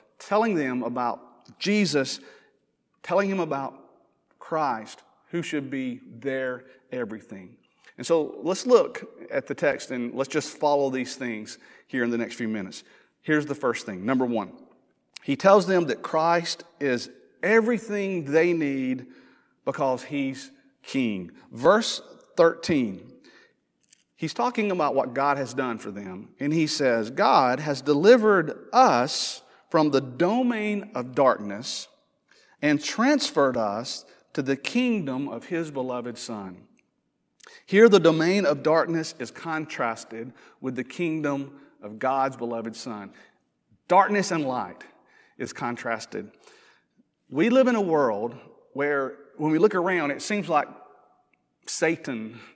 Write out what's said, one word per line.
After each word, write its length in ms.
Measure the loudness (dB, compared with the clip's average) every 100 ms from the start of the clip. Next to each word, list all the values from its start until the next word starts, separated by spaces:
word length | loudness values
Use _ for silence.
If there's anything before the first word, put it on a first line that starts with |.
| _ -16
telling 340 | -2 0 2
them 300 | 0 0 -2
about 760 | -4 -4 -4 -4 -12 _ -20 -6
Jesus, 640 | 0 2 2 2 0 -6 -14 -20 _ _ _ _ _ _
telling 260 | -2 0 2
him 100 | 0
about 340 | -2 -4 -8 -12 -20 _ _ _ _ -20
Christ, 640 | -6 -2 -2 -2 -8 -18 _ _ _
who 100 | -8
should 300 | -4 -6 -4
be 280 | -6 -6 -8 -14 -10
their 460 | -6 -4 -4 -6 -12 -20 -12
everything. 640 | -8 -8 -10 -14 -18 -18 -20 _ _ _ -8
And 120 | 0
so 320 | 0 0 -4
let's 240 | -4 -2 6
look 420 | 6 6 -4 -14 -18 -8
at 160 | -6 -6
the 80 |
text 380 | -2 0 0 -4
and 240 | -6 -4 -4
let's 120 | -2
just 300 | -2 -4 -2
follow 320 | 0 2 0
these 260 | -2 -6 -6
things 440 | -8 -8 -10 -16 -20 -20 _
here 180 | -2
in 60 | 0
the 80 | -2
next 180 | -4 -6
few 120 | -6
minutes. 360 | -4 -8 -12 -20 _ _ _
Here's 240 | -2 0 -2
the 80 |
first 320 | -4 -2 -2 -6
thing. 180 | -6
Number 220 | -2 0 0
one, 260 | -2 -6 -12 -20 _ _ _ _ -12
he 140 | -6 2
tells 320 | 6 6 6
them 180 | 2 0
that 160 | -2
Christ 640 | -2 0 2 2 0 -8 -12 -6
is 320 | -2 -2 -4 -18 _ _
everything 880 | 2 2 2 -2 -4 -4 -2 -4 0
they 200 | 2 4
need 540 | 2 -2 -2 -4 -4 -8 -20 -20 _ _ _
because 400 | -6 -2 -2 -2
he's 460 | -4 -4 -4 -6 -14 -20 _ _
king. 500 | -6 -2 -2 -2 -8 -16 -18
Verse 500 | 0 4 4 2 -6 -10 -20 _ 4
thirteen, 800 | 4 4 -2 0 0 -4 -14 -20 -20 -20 _ _ _ _ _ _ _ -10
he's 180 | -8
talking 380 | -2 -2 0 -2
about 240 | 0 0 0
what 180 | -2
God 240 | 0 0 0
has 160 | -2
done 240 | -4 -4 -6
for 140 | -8
them. 380 | -10 -12 -14 -14 -6
And 120 | -2
he 140 | 0 0
says, 460 | 2 2 2 0
"God 480 | 2 4 6 4 0
has 220 | -2 -2
delivered 880 | 0 4 8 8 8 4 2 -4 0
us 720 | 6 6 6 2 -2 -4 -8 -16 _ _
from 220 | 2 4
the 100 | 2
domain 880 | 0 0 0 2 0 0 -2 -4 -6 -8
of 180 | -4
darkness 760 | 2 4 4 -2 -10 -8 -10 -12 _ _ _ _ _ _ _
and 240 | 2 2
transferred 760 | 0 0 2 2 2 2 2 2
us 460 | -2 -2 -6 -10 -14 _ _
to 80 | -4
the 160 | -2 -2
kingdom 720 | -2 0 0 0 -2 -6 -6
of 160 | -10 -6
his 240 | -6 -6
beloved 480 | -6 -6 -6 -8 -10
Son." 460 | -10 -10 -12 -16 -20 _ _ _ _ _ _ _ -20 -20 2
Here, 220 | 8 8
the 120 | 8
domain 460 | 6 4 2 2 2
of 160 | 2
darkness 540 | 2 2 2 -2 -6 -10
is 120 | -12
contrasted 1040 | -12 -8 -8 -6 -4 -4 -4 -10 -12 -14 -16 -20 -12
with 160 | -8 -8
the 80 |
kingdom 760 | -8 -6 -4 -2 -4 -4 -8 -16 -20 _
of 180 | -16 -6
God's 360 | -2 0 -2 -4
beloved 380 | -8 -6 -8 -10
Son. 360 | -12 -12 -14 -20 -20 _ _ _ _ _ 2
Darkness 440 | 4 4 2 0
and 140 | -2 -2
light 380 | -4 -6 -12 -20 _ _ _ _ -12
is 160 | -12
contrasted. 800 | -8 -8 -6 -6 -6 -6 -12 -12 -16 -20 -20 _ _ _ _ _ _ -6
We 200 | 0 4
live 180 | 4 4
in 80 | 2
a 60 |
world 540 | 2 2 2 0 -6 -8 -20 -20 _
where, 440 | -4 -2 0 -2 -8 -18 -6
when 140 | 0
we 80 | 4
look 160 | 4 4
around, 360 | 0 0 -2
it 100 | -4
seems 280 | -4 -4 0
like 180 | 0 0 -8 -20 _ _ _ _ _ _ _ -10
Satan, 760 | -2 0 0 -6 -8 -10 -14 -20